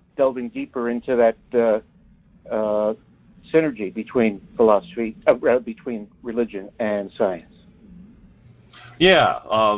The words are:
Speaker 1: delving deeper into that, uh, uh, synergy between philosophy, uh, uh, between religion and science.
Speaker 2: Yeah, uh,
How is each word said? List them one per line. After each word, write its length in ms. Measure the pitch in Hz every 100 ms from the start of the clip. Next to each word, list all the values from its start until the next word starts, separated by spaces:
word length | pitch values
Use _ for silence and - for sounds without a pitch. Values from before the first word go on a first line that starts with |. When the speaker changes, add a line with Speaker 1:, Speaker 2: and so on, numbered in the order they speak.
| _ -
Speaker 1:
delving 340 | 135 127 120
deeper 400 | 123 139 135 120
into 260 | 120 117 123
that, 220 | 113 113 _
uh, 960 | 123 117 107 - _ _ _ _ _ -
uh, 420 | 113 107 107 107 110 _ _ _ _ -
synergy 400 | 160 156 110 98
between 480 | 107 110 131 113 98 - -
philosophy, 600 | 113 104 87 120 113 107 -
uh, 80 | 123 139
uh, 120 | 123
between 480 | 117 113 131 113 104 _
religion 460 | 120 113 113 101 98 -
and 320 | 107 104 98
science. 420 | - 104 85 - _ - _ - - 196 - - _ - - _ - - -
Speaker 2:
Yeah, 400 | 175 170 104 57 -
uh, 240 | 107 107